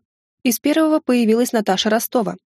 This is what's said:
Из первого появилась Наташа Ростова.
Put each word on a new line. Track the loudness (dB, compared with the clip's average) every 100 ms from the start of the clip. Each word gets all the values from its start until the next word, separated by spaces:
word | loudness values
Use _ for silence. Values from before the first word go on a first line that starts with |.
| _ _ _ _
Из | -4 -2
первого | 0 2 2 0
появилась | 0 2 2 2 0
Наташа | -2 -2 -2 0
Ростова. | -2 -2 -4 -4 -8